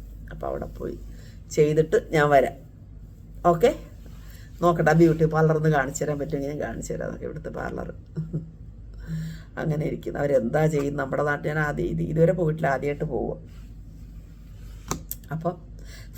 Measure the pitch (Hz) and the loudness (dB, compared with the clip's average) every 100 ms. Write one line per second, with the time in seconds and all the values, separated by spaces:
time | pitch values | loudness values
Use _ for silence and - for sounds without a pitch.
0 | - - - - 67 69 - - - - | -14 -14 -12 -8 -6 -4 -6 -8 -8 -8
1 | - - - - - - 151 151 156 - | -12 -14 -16 -16 -4 4 4 6 4 2
2 | - 156 147 139 123 - - - - - | 4 4 8 8 6 0 -16 -18 -18 -16
3 | - - - - 175 165 254 311 - - | -16 -18 -16 0 4 6 6 4 -6 -16
4 | - - - - - - 175 165 156 160 | -16 -16 -16 -16 -14 2 4 6 6 8
5 | 165 156 156 160 156 156 156 147 135 - | 8 8 4 6 4 6 4 4 2 -2
6 | 147 143 139 143 139 151 117 147 - - | -2 -2 -2 -2 -2 -4 -4 -6 -6 -4
7 | - - 127 156 - - - 62 - - | -6 -6 -8 -8 -8 -6 -6 -6 -8 -10
8 | - - 160 160 - - - - - - | -12 -8 -6 -6 -8 -14 -16 -16 -14 -12
9 | 156 160 160 - - - 160 151 156 - | -8 -8 -8 -10 -12 -4 -2 0 -2 -4
10 | - - 143 131 117 147 156 147 143 143 | -6 -2 4 4 4 4 4 2 0 -2
11 | 135 139 147 147 151 156 147 147 170 160 | -2 0 0 0 0 0 0 0 -2 -2
12 | 165 156 165 185 160 156 151 131 143 143 | 0 4 4 4 2 2 0 0 0 -2
13 | 156 113 110 - - - - - - - | -2 -2 -2 -6 -10 -16 -16 -16 -16 -16
14 | - - - - - - - - - - | -16 -16 -16 -18 -18 -16 -14 -12 -8 -8
15 | - - - 160 175 175 - - - - | -8 -12 -6 -2 -2 -4 -10 -14 -14 -14
16 | - | -14